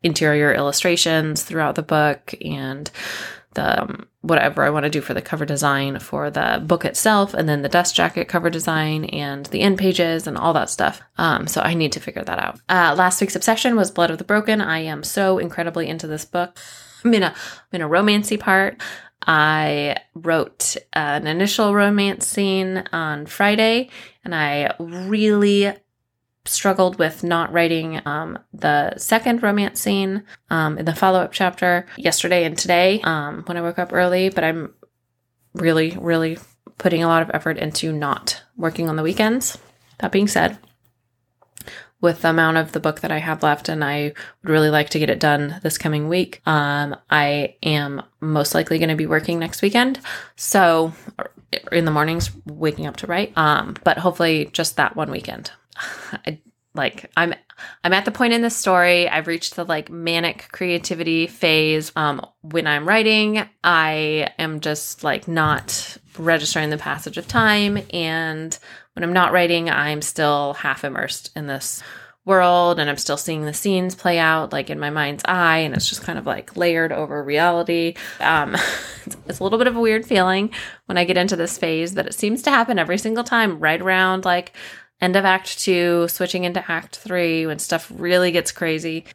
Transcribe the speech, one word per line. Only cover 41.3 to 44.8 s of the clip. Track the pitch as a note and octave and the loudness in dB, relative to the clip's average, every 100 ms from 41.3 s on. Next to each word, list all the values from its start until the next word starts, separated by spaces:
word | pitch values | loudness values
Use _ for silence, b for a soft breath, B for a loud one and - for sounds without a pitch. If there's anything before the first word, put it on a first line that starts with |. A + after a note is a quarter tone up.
| _ _ - B B B _ | _ _ -20 B B B _
with | F3 E3 | 0 2
the | E3 | 2
amount | E3 D#3+ D#3+ | 4 4 2
of | D#3+ | 0
the | D#3+ | -2
book | - D#3 | -2 -2
that | - | -4
I | D#3 | -4
have | D#3+ D#3 | -4 0
left, | D#3 D3 - | 0 0 -2
and | D#3+ | -4
I | C#3+ D3 D3 - B _ | -2 -2 -4 -8 B _
would | - | 2
really | D#3 D3+ | 4 6
like | D3+ | 4